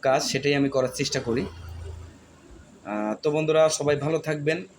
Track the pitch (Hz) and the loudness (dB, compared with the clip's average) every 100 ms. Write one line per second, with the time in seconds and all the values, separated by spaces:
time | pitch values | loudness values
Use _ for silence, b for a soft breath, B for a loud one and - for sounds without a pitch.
0 | 135 135 - 143 139 143 139 135 127 - | 2 2 2 0 2 2 2 2 -2 -2
1 | 139 135 120 117 196 - - - - - | -2 -2 -2 -2 -2 -8 -14 -14 -12 -14
2 | - - - - - - - - - 104 | -16 -20 -20 -20 -20 -20 -20 -18 -8 -4
3 | 104 107 156 151 156 156 156 156 143 147 | -2 -2 0 0 2 6 6 4 0 2
4 | 143 160 156 151 147 165 190 | 2 -2 -2 -2 0 -2 -4